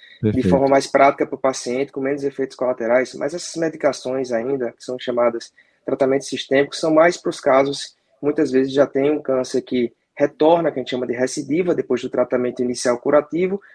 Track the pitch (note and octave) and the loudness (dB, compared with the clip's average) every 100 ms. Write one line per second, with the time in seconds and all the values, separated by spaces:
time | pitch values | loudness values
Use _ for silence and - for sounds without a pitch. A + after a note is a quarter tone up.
0 | - - G#2+ B2 G#2 C3+ C3+ C3+ - C#3 | -20 -4 -2 2 4 4 4 2 4 4
1 | C#3 - D3+ C3 E3 D#3+ B2 B2+ C#3+ C#3 | 4 4 -2 -2 -2 -2 -4 -4 -4 -4
2 | C3+ C#3+ C#3 C#3 C3 - B2+ B2+ A2+ B2+ | -4 -4 -4 -4 -6 -4 -4 -2 2 2
3 | B2+ B2+ C#3+ F3 - E3 D#3+ D#3 D3 - | 0 -4 -6 -6 -8 -4 -4 0 -2 -2
4 | C3 C3 B2 A#2 B2 C#3 A#2+ - - B2+ | -4 -4 -2 -4 -2 -4 -4 -8 -10 -8
5 | - A#2+ A#2+ A#2 - _ _ _ - C3+ | -4 0 2 0 -8 _ _ _ -4 0
6 | C3 C3+ - B2+ - C3+ C#3+ - D#3+ D#3 | 2 0 -2 -8 0 0 0 -2 2 4
7 | E3+ F3 F3 - D3 C3 C#3 C#3 - _ | 4 2 -6 -2 2 2 2 -2 -10 _
8 | _ _ C#3+ D3+ C#3 C3 C3+ C3+ C3+ C3+ | _ _ -2 0 2 2 2 2 2 2
9 | C#3+ D3 D3 C3 B2+ B2+ - B2+ A#2 _ | 0 0 -2 -2 -2 -4 -2 -2 -2 _
10 | _ - C#3+ - D3+ E3+ D#3 C3+ A#2+ B2 | _ -2 -2 2 4 4 2 -4 -6 -4
11 | B2 A#2+ B2+ D3+ C3+ D#3 F3 C#3+ - B2 | -4 -2 -4 -4 -4 -2 0 -2 -2 -2
12 | B2+ C3 B2 B2 B2 A#2+ B2 A#2+ B2+ A#2+ | -2 -2 0 -2 -2 -4 -4 -2 -2 -2
13 | C#3 D3 C#3+ E3 F#3 G3 - | 2 0 2 -2 -2 -4 -10